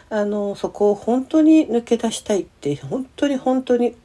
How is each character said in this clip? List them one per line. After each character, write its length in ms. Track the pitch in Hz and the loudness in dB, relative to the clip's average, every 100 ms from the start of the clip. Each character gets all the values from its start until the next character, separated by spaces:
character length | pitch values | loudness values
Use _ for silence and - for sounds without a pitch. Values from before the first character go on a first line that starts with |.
| - | -8
あ 160 | 220 | -4
の、 300 | 208 208 202 | -4 -4 -6
そ 160 | 196 185 | -6 -8
こ 220 | - 208 | 0 0
を 20 | |
本 300 | 202 - 247 262 | 0 0 -2 0
当 160 | 320 | 2
に 260 | 311 320 302 | 6 6 4
抜 140 | 233 | -2
け 140 | 233 233 | 0 -2
出 120 | 226 | -2
し 100 | - | -6
た 120 | - | -4
い 80 | 202 | -4
っ 20 | 170 | -4
て、 300 | _ 143 143 | _ -6 -6
本 300 | 135 254 262 - | -6 -8 -8 -4
当 120 | 285 | -2
に 80 | 262 | -2
本 260 | 262 262 | -2 -2
当 140 | 262 247 | 0 0
に 180 | 240 240 | 0 -4